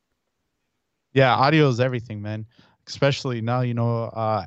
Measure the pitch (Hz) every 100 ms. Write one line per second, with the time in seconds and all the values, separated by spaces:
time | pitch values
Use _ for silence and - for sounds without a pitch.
0 | _ _ _ _ _ _ _ _ _ _
1 | _ 131 131 113 135 156 147 117 131 123
2 | 117 107 104 107 110 _ _ _ - -
3 | 139 131 135 120 113 123 123 120 117 117
4 | 113 113 110 107